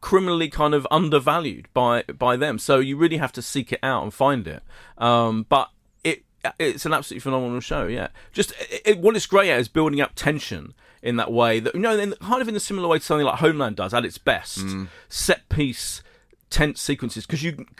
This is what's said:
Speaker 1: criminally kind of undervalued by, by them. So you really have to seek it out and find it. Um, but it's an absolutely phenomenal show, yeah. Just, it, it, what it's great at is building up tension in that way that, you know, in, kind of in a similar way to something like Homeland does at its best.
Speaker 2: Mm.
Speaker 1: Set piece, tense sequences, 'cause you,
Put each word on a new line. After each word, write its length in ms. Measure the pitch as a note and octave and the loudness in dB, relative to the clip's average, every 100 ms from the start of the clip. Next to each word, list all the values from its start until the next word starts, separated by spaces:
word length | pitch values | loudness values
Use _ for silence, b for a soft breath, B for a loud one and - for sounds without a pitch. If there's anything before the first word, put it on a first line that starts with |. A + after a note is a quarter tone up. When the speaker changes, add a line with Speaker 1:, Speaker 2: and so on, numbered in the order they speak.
Speaker 1:
criminally 480 | - F#3+ F#3 E3+ E3 | 2 2 4 0 -2
kind 260 | - D3+ | 0 2
of 120 | D3 C3 | 2 2
undervalued 800 | D#3 F3 D3 C3 D#3+ D3+ C2 - | 2 4 2 2 0 -2 -8 -4
by, 280 | - B2 A#2+ | 2 4 2
by 320 | - C#2+ B2 B2 | -2 -2 0 2
them. 220 | D3 A2+ | 0 -2
So 200 | - C#3 | 2 4
you 180 | C3+ C#3 | 4 2
really 220 | E3 D#3 | 2 2
have 140 | C#3 | -4
to 100 | - | -6
seek 280 | A#2+ C#3 B2 | -8 -6 -4
it 80 | - | -4
out 200 | C3+ B2 | -2 -2
and 100 | G2+ | -4
find 320 | - C3+ C3+ E2+ | 0 2 2 -4
it. 140 | D2+ - b b - | -10 -14 b b -2
Um, 480 | A#2 A#2+ A#2 A2 A2 | 2 4 2 0 2
but 220 | C#3 - _ _ _ E3 D#3 _ _ - - | 2 0 _ _ _ -4 -4 _ _ -8 -2
it's 260 | D#3 - E3 | -2 -2 -2
an 60 | |
absolutely 260 | D3+ C#3+ - | -2 -2 -8
phenomenal 380 | C#3 C3 B2 B2 | -4 -2 -2 -6
show, 260 | - D#3 F#2 | -6 -4 -4
yeah. 200 | A#2 F#2 b b | -4 -8 b b
Just, 200 | - - - - | -4 -4 -6 -10
it, 120 | - | -2
it, 140 | G#3+ G#3 | 2 4
what 180 | F#3 A3+ | 4 2
it's 100 | - | 2
great 240 | F#3+ G3 | 4 4
at 80 | B2+ | 4
is 80 | A#2+ | 2
building 320 | D#3 D#3 C#3+ | 2 2 2
up 120 | C3+ | -2
tension 600 | - C#3+ D3 - F2 - - b b | -2 -2 -2 -4 -10 -12 -20 b b
in 140 | A#2 A#2+ | -4 -2
that 160 | - | 0
way 260 | A#2 A#2 A2+ | 2 4 4
that, 160 | A#2 | 0
you 60 | - | 0
know, 180 | A3+ G#3+ | 0 0
in, 140 | G3+ - | -2 -6
kind 180 | F3+ B3+ | -2 -2
of 60 | A#3 | -2
in 60 | |
a 60 | G#3 | -4
similar 260 | - G3 F3 | -6 -4 0
way 120 | D#3+ | 0
to 60 | |
something 220 | - D3+ C#3+ | 2 0 2
like 140 | - | 2
Homeland 340 | D#3+ D#3 B2+ G#2 | 2 2 -2 -4
does 160 | F#2 | -4
at 120 | A#2+ | -2
its 120 | A2 - | -4 -4
best. 420 | - A2 - - | -2 -2 -4 -8
Speaker 2:
Mm. 280 | F#2+ F#2+ F#2 B B | -6 -8 -10 B B
Speaker 1:
Set 400 | - - - - | -4 0 -2 -2
piece, 560 | - C#3 A#2 - - b b b _ _ | -2 -2 -4 -8 -10 b b b _ _
tense 320 | - D3+ C#3+ | 0 0 0
sequences, 460 | - C#3+ B2 A2+ - | -4 -4 -6 -8 -6
'cause 160 | D3+ | -6
you, 240 | E3 C#3+ - - | -4 -8 -12 -8